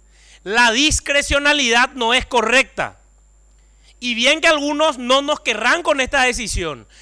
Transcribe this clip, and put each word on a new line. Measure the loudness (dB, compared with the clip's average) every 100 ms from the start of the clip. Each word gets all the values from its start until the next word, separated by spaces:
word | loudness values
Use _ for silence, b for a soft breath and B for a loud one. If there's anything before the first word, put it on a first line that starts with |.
| b b b b
La | -4 2 2
discrecionalidad | 2 0 0 0 -2 0 0 2 0 2 2 2 0
no | 0
es | 0 0
correcta. | -2 2 0 0 -6 -8 -10 _ _ _ _ _ _ b b b b
Y | -6
bien | 0 0 2
que | 2
algunos | 2 0 0 0 -2
no | 0 0
nos | 0 -4
querrán | -4 -2 0 0
con | 0 -2
esta | -2 0
decisión, | 0 -2 -6 -6 -6 -10 -16 B